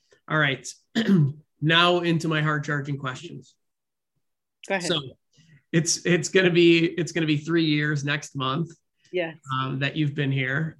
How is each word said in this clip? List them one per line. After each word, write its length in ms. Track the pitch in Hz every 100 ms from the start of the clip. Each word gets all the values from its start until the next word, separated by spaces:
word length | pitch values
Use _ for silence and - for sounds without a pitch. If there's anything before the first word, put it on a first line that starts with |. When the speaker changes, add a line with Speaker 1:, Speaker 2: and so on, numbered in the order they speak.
| _ _ -
Speaker 1:
all 100 | 156
right. 280 | 143 127 - - _
<clears throat> 120 | 226 214 185 139 - _ -
Now 360 | 151 165 175 175
into 260 | 170 165 165
my 160 | 156
hard 220 | 156 151
charging 340 | 147 147 139 135
questions. 560 | 131 127 165 139 - _ _ _ _ _ _ _ _ _ _ _ -
Speaker 2:
Go 60 |
ahead. 140 | 196 170
Speaker 1:
So 120 | 160 139 - _ _ _ _ _
it's, 340 | 165 165 -
it's 240 | 175 175 175
gonna 220 | 185 190
be, 360 | 170 170 165 165
it's 260 | - 160
gonna 140 | 175 156
be 100 | 147
three 280 | 151 170
years 400 | 160 147 151 151
next 300 | 143 151 -
month, 360 | 139 131 143 165 - _ _ _
Speaker 2:
Yes. 240 | 180 165 147 135
Speaker 1:
um, 240 | 131 131 135
that 160 | 139
you've 220 | 156 147 147
been 160 | 135
here. 440 | 135 131 139 156 -